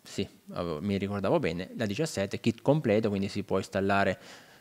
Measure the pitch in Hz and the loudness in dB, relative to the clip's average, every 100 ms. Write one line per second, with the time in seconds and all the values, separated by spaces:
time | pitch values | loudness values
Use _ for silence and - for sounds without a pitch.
0 | - - 92 - - 95 85 76 101 98 | -12 -6 -6 -8 -12 -6 -4 -2 -2 0
1 | 98 101 95 160 90 87 92 123 107 101 | -2 -2 2 2 2 -2 -6 -4 -2 -2
2 | 160 98 98 - 117 - - 151 117 104 | -2 -2 -4 0 0 2 2 2 4 4
3 | 110 98 98 104 - 95 - 98 98 98 | 4 0 -2 -4 -2 -2 0 0 2 4
4 | 98 90 - - - - | 2 0 -8 -20 -20 -20